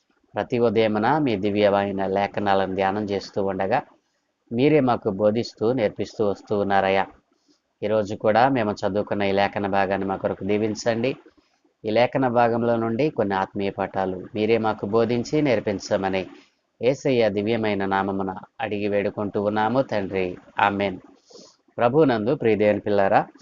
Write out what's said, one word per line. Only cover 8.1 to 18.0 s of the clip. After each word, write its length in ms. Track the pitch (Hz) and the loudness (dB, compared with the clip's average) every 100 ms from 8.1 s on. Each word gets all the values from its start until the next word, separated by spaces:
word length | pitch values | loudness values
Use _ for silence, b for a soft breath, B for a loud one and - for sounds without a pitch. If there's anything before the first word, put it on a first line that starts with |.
| 107 | -2
కూడా 320 | 110 107 131 | 0 4 4
మేము 240 | 135 107 | 2 0
చదువుకున్న 500 | 101 104 98 - 101 | -2 -2 -2 -2 -2
ఈ 100 | 101 | 0
లేఖన 340 | 98 98 104 101 | 2 0 -2 -2
భాగాన్ని 400 | 98 95 98 95 | 0 0 0 -2
మా 100 | 95 | -4
కొరకు 280 | 98 95 | -4 -4
దీవించండి. 720 | 95 104 110 107 117 113 123 147 - _ b b _ _ | -2 -2 -2 -2 -2 -2 -2 -4 -12 _ b b _ _
ఈ 60 | 110 | -2
లేఖన 380 | 110 123 135 135 | 0 2 0 0
భాగంలో 480 | 117 120 117 117 117 | 2 2 2 0 0
నుండి 340 | 113 113 151 | 0 -2 -2
కొన్ని 240 | - 104 | -2 -2
ఆత్మీయ 360 | 95 95 104 98 | 0 -2 -2 -4
పాఠాలు 580 | 95 95 98 92 92 90 | -4 -6 -4 -4 -4 -8
మీరే 240 | 104 107 117 | -4 0 2
మాకు 280 | 110 107 101 | 0 -2 0
బోధించి 560 | 113 113 120 117 151 | 0 2 0 -2 0
నేర్పించమని 840 | 147 107 107 95 - 104 95 95 90 B B B _ _ | 2 0 0 -4 -2 -2 0 -2 -6 B B B _ _
యేసయ్య 460 | 117 135 147 123 107 | -2 0 0 2 2
దివ్యమైన 580 | 101 104 117 110 98 98 | 2 0 0 0 -2 0
నామమున 480 | 98 | 0